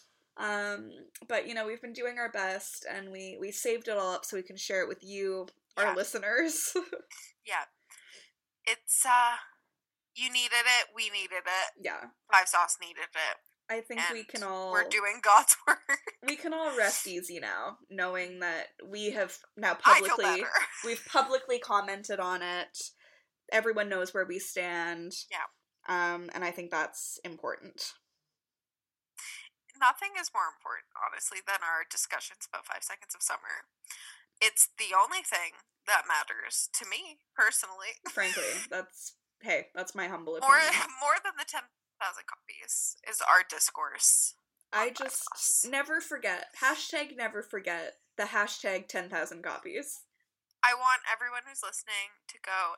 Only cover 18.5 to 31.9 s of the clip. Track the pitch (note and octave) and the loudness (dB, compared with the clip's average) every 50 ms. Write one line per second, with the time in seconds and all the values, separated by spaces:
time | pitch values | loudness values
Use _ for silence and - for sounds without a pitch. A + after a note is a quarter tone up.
18.5 | E3 D#3+ - - _ - - - G3 G#3 G#3 G#3 A#3 A3 G3 F3+ - - - - | -4 -4 -6 -8 _ -18 -16 -12 -8 -4 -4 -2 0 -2 -2 -2 -4 -12 -18 -18
19.5 | - - G#3 F#3+ E3+ - - - - - G3 F#4 F4 - G3+ G3 F#3 F#3 G3 - | -10 -2 0 0 2 6 8 10 10 10 8 4 2 4 4 4 4 2 2 2
20.5 | - - - - - - - A#3 A#3 A3+ - - - C#4 C4 C4 C4 C4 - - | 2 2 0 0 -4 -6 -4 -4 -4 -4 -4 0 4 4 4 4 2 0 0 0
21.5 | B3 A#3+ A#3+ - A3 G3+ G3+ G3 G3 G3+ G#3 - G#3 F#3+ F#3 F3+ F#3 F3+ F3+ F3 | -2 -2 0 2 2 2 2 0 -6 -8 -6 -6 -4 -2 -2 -2 -2 -2 -2 -2
22.5 | F3+ F3 F3 - - - - - - _ _ - _ _ _ _ _ _ _ - | -2 -4 -4 -6 -8 -12 -12 -12 -12 _ _ -20 _ _ _ _ _ _ _ 0
23.5 | - A3 G#3+ A3+ A3 G#3+ G#3 G3+ G3+ F#3 F3+ F#3 - G3+ F#3 F#3 F3 F#3+ G3 - | 2 2 4 4 2 2 0 0 0 -2 -2 -2 0 0 0 0 -2 -6 -6 -6
24.5 | - F#3+ F3+ F3 F3 F3 E3+ E3+ E3+ E3 E3+ F3 F#3 - - - G3+ E3+ D#3 - | -4 -4 -4 -2 -2 -2 -2 -4 -4 -6 -8 -10 -10 -10 -10 -8 -8 -8 -8 -8
25.5 | _ _ _ _ _ _ - - F#3 F3 F3 F3 F3 F3 F3 E3+ - - F#3 F3 | _ _ _ _ _ _ -6 -2 0 2 2 2 0 -2 -6 -8 -6 -4 -4 -4
26.5 | E3+ - F3 F3 F3 D#3+ D#3 - - - - - - - - F3 E3 D#3 - A#2+ | -4 -6 -6 -2 0 0 0 0 -2 -8 -10 -10 -10 -10 -10 -12 -10 -6 -4 -4
27.5 | - - - - - - - - - _ _ _ _ _ _ _ _ _ _ _ | -4 -6 -8 -16 -12 -10 -10 -10 -10 _ _ _ _ _ _ _ _ _ _ _
28.5 | _ _ _ _ _ _ _ _ _ _ _ _ _ - - - - - - - | _ _ _ _ _ _ _ _ _ _ _ _ _ -16 -14 -14 -14 -16 -18 -20
29.5 | _ _ _ _ - C#4 C4+ B3 C4 - - G4+ G4+ F#4+ E4+ - - A3 F#3 D#3+ | _ _ _ _ -2 4 4 4 4 4 -2 -6 -6 -6 -8 -4 -2 -2 -2 -2
30.5 | - _ - - - - - _ - - - - - - - - G3+ F#3+ - - | -4 _ -12 -10 -10 -10 -12 _ -12 -6 -6 -6 -6 -4 -6 -6 -6 -6 -4 -2
31.5 | G3 F#3+ F3 E3 E3 D#3+ E3 - | -2 -2 0 -2 -2 -2 -2 -4